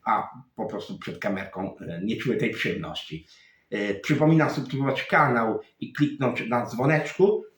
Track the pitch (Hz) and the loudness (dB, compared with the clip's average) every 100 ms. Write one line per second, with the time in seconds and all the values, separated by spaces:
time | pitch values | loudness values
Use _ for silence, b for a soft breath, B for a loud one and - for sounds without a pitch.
0 | - 110 110 123 - - 101 107 - 95 | 2 0 -2 -12 -18 -8 -8 -6 -10 -10
1 | - 82 107 98 - - 98 - 85 85 | -10 -6 -4 -4 -6 -6 -8 -8 -10 -6
2 | 101 110 131 104 113 - 123 85 78 - | -4 -2 -2 0 0 -2 -4 -4 -6 -10
3 | - 80 b b b b _ 104 104 98 | -12 -14 b b b b _ -4 -2 -4
4 | - 135 156 160 143 - 127 135 139 135 | 0 4 6 6 4 0 -4 -2 0 0
5 | - 170 147 120 113 104 B _ - - | 2 4 4 4 2 -2 B _ -12 0
6 | 143 - 127 - 113 120 - 113 135 151 | 0 2 0 0 -2 -2 -2 0 2 2
7 | - - 196 214 - | 0 4 4 4 -4